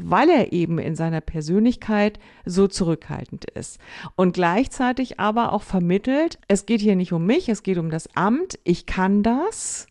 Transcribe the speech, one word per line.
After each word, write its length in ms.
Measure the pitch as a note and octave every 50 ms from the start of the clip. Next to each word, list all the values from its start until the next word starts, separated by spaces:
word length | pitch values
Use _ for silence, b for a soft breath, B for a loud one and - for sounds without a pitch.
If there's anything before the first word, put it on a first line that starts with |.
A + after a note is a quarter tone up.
| F3
weil 260 | E3 E3 F#3+ C4 E4
er 240 | F4+ C#4 F#3 - -
eben 260 | F3 E3+ D#3+ E3 D#3+
in 160 | - - D#3+
seiner 260 | D3 E3 E3 E3 D#3+
Persönlichkeit 960 | D#3+ - - D#3+ D3+ D3+ E3+ G3+ A3 A#3+ A#3+ - - - A3 G#3 G#3 G#3+ G#3 b b b b b b
so 220 | - F3+ F#3 G3
zurückhaltend 800 | G3 - - F#3+ E3 E3 D3+ - - - - - - - - -
ist. 320 | - - - - - - B B B B B B D#3+ B
Und 180 | - F#3+ F#3 F3
gleichzeitig 840 | F3+ F3+ E3+ F3 G#3 C4+ - - - C4 B3 B3+ B3 C4 A#3+ - -
aber 320 | - G#3 G#3+ A#3 A#3 - -
auch 100 | G#3 -
vermittelt, 760 | - - F#3+ F3 E3+ F3 G3+ - B3 C4 C#4+ D#4+ E4+ - - _ _
es 180 | G3 G3 -
geht 140 | - A#3 A3+
hier 160 | G3+ G#3+ G3+
nicht 160 | F#3 F#3 - F3+
um 120 | E3 E3
mich, 240 | F3+ B3 E4+ F#4 -
es 140 | A3 G3+ -
geht 160 | F#3+ F#3+ F3
um 120 | D#3+ E3
das 240 | D#3 E3 - - _
Amt, 440 | - E3+ G3+ A#3 C#4+ F#4 F#4 - - _
ich 200 | - F3 - -
kann 360 | - - - F#3 F#3+ G3 G#3 G3+
das. 640 | A3+ A#3 C4 D#4+ G#4+ A4+ - - - - - - _